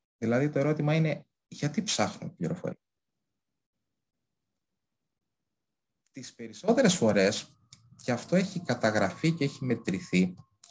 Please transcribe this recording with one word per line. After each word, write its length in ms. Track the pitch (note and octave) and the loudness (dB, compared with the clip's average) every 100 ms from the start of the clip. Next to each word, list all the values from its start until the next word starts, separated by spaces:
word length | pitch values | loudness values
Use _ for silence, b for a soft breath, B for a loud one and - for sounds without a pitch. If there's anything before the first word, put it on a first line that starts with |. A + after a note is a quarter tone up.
| _ - | _ -6
Δηλαδή, 320 | A2 A#2+ D3 | 0 0 0
το 80 | D3 | 0
ερώτημα 360 | C#3+ D3+ D3 | 0 0 2
είναι, 320 | D#3+ D#3+ C#3+ - _ - | 2 0 -2 -10 _ -20
γιατί 340 | - D3 F3+ | -6 -4 -4
ψάχνουμε 500 | - - G2 - - | -2 0 -2 -4 -12
πληροφορία; 460 | - E3+ - - - _ _ _ _ _ _ _ _ _ _ _ _ _ _ _ _ _ _ _ _ _ _ _ _ _ _ _ _ _ _ _ _ _ | -6 -6 -4 -8 -10 _ _ _ _ _ _ _ _ _ _ _ _ _ _ _ _ _ _ _ _ _ _ _ _ _ _ _ _ _ _ _ _ _
Τις 220 | - A#2+ | -18 -18
περισσότερες 600 | - A2+ A2 F#3+ A#3+ A#3+ | -14 -16 -6 2 4 4
φορές, 640 | - A2+ G2+ F#2+ G#2+ - _ _ - - - | 4 4 4 4 2 -6 _ _ -20 -20 -12
και 100 | - | -4
αυτό 240 | A#2+ - F3+ | -4 0 0
έχει 240 | G3 - | 0 -4
καταγραφεί 720 | - A#2+ A2+ G#2+ G2 - - | -4 0 2 2 0 0 0
και 120 | E3 | 0
έχει 200 | C#3 - | -2 -4
μετρηθεί, 680 | B2+ A#2 - F#2 - F2+ F2+ - - _ - | -4 -4 -2 -6 -2 2 2 -2 -20 _ -20